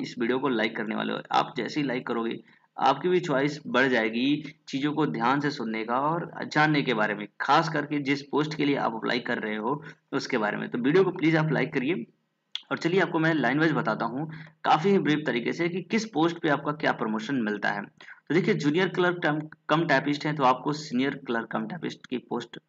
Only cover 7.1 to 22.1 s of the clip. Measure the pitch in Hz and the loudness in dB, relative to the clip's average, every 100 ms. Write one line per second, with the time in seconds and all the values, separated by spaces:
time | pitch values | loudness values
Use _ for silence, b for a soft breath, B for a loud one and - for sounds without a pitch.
7.1 | 104 104 - - 147 160 151 143 147 135 | -2 -6 -6 2 4 4 -2 -2 -4 -2
8.1 | 139 - 131 156 156 143 135 117 113 113 | -4 -2 -2 0 0 0 0 -2 -2 -2
9.1 | 120 127 117 107 107 110 151 B B _ | -2 -2 -4 -2 -2 -2 -4 B B _
10.1 | 139 123 123 104 107 110 123 123 180 185 | -6 -2 0 0 -2 -4 -2 4 4 4
11.1 | - 151 160 156 120 - 139 127 190 226 | 2 2 2 2 0 0 0 -2 -2 -6
12.1 | _ _ _ _ - - - 165 190 160 | _ _ _ _ -12 -6 -2 2 2 2
13.1 | 160 160 160 120 143 165 127 113 110 113 | 2 2 2 2 4 2 2 0 -2 -4
14.1 | 127 160 B B - - 156 190 196 143 | -4 -8 B B -4 2 4 4 4 4
15.1 | 151 - 120 123 160 170 185 170 220 220 | 2 0 -2 -2 -2 -2 -2 -2 -2 0
16.1 | 147 170 170 160 139 151 151 139 123 113 | 2 2 2 0 0 0 -2 -2 0 -2
17.1 | 110 - 139 107 104 107 101 101 - B | -2 -2 -2 -2 0 -2 -2 -8 -16 B
18.1 | B - 156 220 175 147 160 185 185 180 | B -2 2 2 2 2 2 2 2 0
19.1 | 175 170 151 156 - - 156 160 135 143 | 2 0 -2 -4 -8 0 0 2 2 2
20.1 | 143 156 151 127 127 147 147 - 120 135 | -2 -2 2 4 4 0 -4 -2 0 0
21.1 | - - 117 117 113 110 - - - - | -2 -4 -4 -2 -4 -6 -6 -8 -10 -8